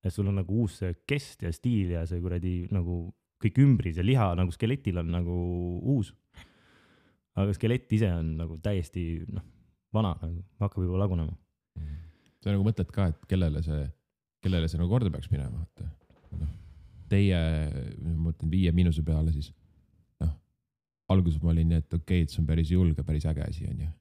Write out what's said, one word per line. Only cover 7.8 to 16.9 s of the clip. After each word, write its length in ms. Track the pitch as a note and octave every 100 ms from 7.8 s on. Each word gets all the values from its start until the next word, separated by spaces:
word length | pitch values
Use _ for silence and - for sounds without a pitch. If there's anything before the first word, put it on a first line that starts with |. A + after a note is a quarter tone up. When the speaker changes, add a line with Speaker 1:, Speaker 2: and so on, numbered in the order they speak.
| -
Speaker 1:
ise 160 | G#2+ F2+
on 220 | E2+ D#2+ D#2+
nagu 220 | E2 D#2+
täiesti, 460 | G#2 G2+ D#2+ F2+ E2+ E2 F2
noh, 180 | F#2+ - _ _ _ _
vana, 220 | G#2+ G#2+ D#2+
nagu 260 | E2 E2+ F#2 _
hakkab 260 | G2+ -
juba 160 | F2+ F#2
lagunema. 360 | G2+ F2+ D#2 E2+ _ _ _ -
Speaker 2:
Mhm. 240 | D2+ D2 D#2+ _ _ _
Sa 80 | G2+
nagu 140 | G2+ G2+
mõtled 240 | G#2+ F2
ka, 180 | - F#2
et 100 | D#2 -
kellele 360 | F#2 E2 D2
see, 220 | D#2+ D2+ C#2 - _ _ _ _
kellele 240 | F#2+ F2+ D#2+
see 120 | D#2
nagu 100 | F2
korda 200 | A#2 G#2+
peaks 180 | D2+ -
minema, 320 | C#2+ C2+ A1+
et 240 | D#2+ _ D2 - _ _ _
noh, 180 | D#2 D2+ - - - -